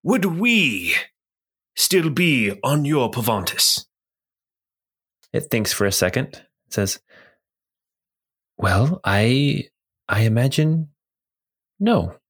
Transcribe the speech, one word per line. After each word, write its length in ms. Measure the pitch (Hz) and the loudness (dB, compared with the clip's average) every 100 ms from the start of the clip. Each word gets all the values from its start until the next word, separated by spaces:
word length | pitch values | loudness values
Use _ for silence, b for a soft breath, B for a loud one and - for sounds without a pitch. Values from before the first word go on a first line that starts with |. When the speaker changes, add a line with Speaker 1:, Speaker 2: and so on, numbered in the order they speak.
Speaker 1:
Would 200 | 156 240 | 0 0
we 680 | 185 165 240 226 151 98 87 - - _ _ _ _ _ _ | 0 0 2 2 2 -2 -4 -4 -4 _ _ _ _ _ _
still 360 | - - 185 165 | -4 0 2 0
be 420 | 143 175 135 104 98 | 0 2 2 0 -2
on 220 | 127 147 | -2 0
your 260 | 143 151 117 | 2 0 0
Pavantis? 760 | 120 120 104 90 - - - - _ _ _ _ _ _ _ _ _ _ _ _ _ _ | -2 -2 -2 -2 -2 0 -2 -6 _ _ _ _ _ _ _ _ _ _ _ _ _ _
Speaker 2:
It 180 | - - | -6 -2
thinks 220 | 117 104 | -2 -2
for 120 | - | 0
a 60 | 101 | 0
second. 440 | - 90 123 135 - _ _ _ | 2 0 0 -6 -12 _ _ _
It 60 | |
says, 280 | - 98 - b b b b _ _ _ _ _ _ _ _ _ _ _ - | -4 -4 -6 b b b b _ _ _ _ _ _ _ _ _ _ _ -4
"Well, 440 | 95 92 135 175 | 0 2 2 0
I, 600 | - 101 110 131 143 - - _ _ _ - | 0 2 2 2 2 -2 -8 _ _ _ -4
I 140 | 101 | 0
imagine 680 | 113 113 131 143 156 160 156 _ _ _ _ _ _ _ _ _ | 2 2 0 2 0 0 -4 _ _ _ _ _ _ _ _ _
no." 340 | 202 208 82 - | 0 2 0 -8